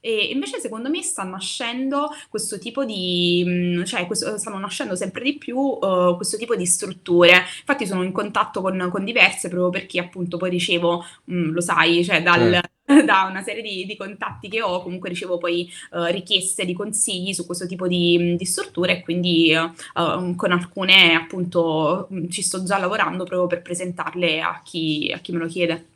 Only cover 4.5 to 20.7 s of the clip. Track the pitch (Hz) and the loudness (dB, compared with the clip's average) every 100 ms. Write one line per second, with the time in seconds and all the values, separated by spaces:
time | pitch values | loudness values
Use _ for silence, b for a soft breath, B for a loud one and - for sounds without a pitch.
4.5 | 196 196 - 277 180 190 - 254 285 - | -8 -8 -6 -6 -4 -4 -4 -4 -4 -6
5.5 | 247 277 247 196 185 180 175 202 214 226 | -2 -2 0 0 4 4 2 -2 -6 -2
6.5 | 226 180 - 196 185 - 175 175 180 180 | -2 0 0 -2 -8 2 8 10 8 6
7.5 | B - 269 202 190 185 190 202 208 208 | B -4 -2 0 -2 -2 -2 -2 0 -2
8.5 | - 190 185 180 190 196 233 190 - 180 | -2 -2 -2 -2 -4 -2 4 4 2 -6
9.5 | 180 180 185 185 180 175 185 175 175 185 | 0 0 -2 -6 -6 -6 -8 -6 -4 -2
10.5 | 180 175 170 170 170 170 B - 180 160 | -2 0 2 2 0 -4 B -6 -2 0
11.5 | 165 175 170 165 170 175 165 170 175 175 | -2 0 2 4 4 2 2 4 4 6
12.5 | 175 175 _ - 285 311 196 190 190 196 | 4 0 _ 6 6 8 4 2 -4 -6
13.5 | 214 220 190 190 214 196 196 202 - 208 | -8 -6 -8 -8 -8 -10 -8 -10 -10 -6
14.5 | 220 220 180 180 180 185 175 185 175 180 | -4 -2 -2 -4 -8 -6 -8 -4 -2 0
15.5 | 170 175 B B 175 170 190 180 190 185 | -2 -4 B B -4 -2 -2 0 -2 0
16.5 | - 180 180 208 214 - 185 185 185 170 | -4 -4 -4 -4 -2 -2 -2 -4 -6 -6
17.5 | 175 180 180 185 180 175 175 175 175 185 | -6 -6 -4 0 2 4 4 4 0 -2
18.5 | - 415 - 180 175 - 175 175 165 165 | -4 -4 -2 -2 -2 -4 -2 0 2 4
19.5 | 160 165 170 B - 226 185 180 175 196 | 2 -2 -8 B -4 -2 -2 -4 -2 0
20.5 | 175 175 | 0 -2